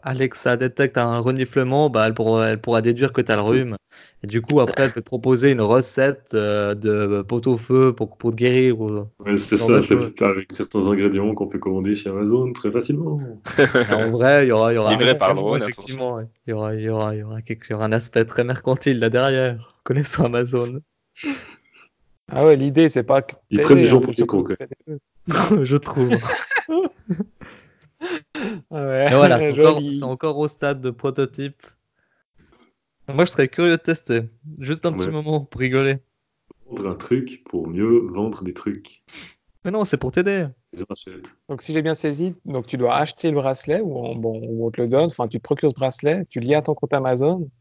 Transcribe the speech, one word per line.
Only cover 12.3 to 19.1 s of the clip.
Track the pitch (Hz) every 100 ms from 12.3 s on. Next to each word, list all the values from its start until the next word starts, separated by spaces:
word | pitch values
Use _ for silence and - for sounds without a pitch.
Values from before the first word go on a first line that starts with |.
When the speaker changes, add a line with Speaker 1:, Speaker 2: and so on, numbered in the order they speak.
| 123 127
Speaker 2:
très | 120 107
facilement. | 117 - 147 160 151 131 107
Speaker 1:
<laughs> | - -
Mais | 135 127 113
en | 104 113
vrai, | 117 127 143 131
il |
y |
aura, | 110 113
il | 117
y |
aura | 107
Speaker 3:
Livré | 104 120
Speaker 1:
un |
Speaker 3:
par | - 95
le | 95
Speaker 1:
moment, | 101
Speaker 3:
drone, | 131
Speaker 1:
effectivement, | 110 - - 131 127 117
Speaker 3:
attention. | 113
Speaker 1:
ouais. | _ -
Il |
y |
aura, | 110 107
il | 110
y | 110
aura, | 110 107
il | 107
y |
aura | 107 110
quelque, | 110 113 -
il |
y |
aura | 107 110
un |
aspect | 113 113 117 113
très | -
mercantile | 120 131 - 131 143 123
là | 113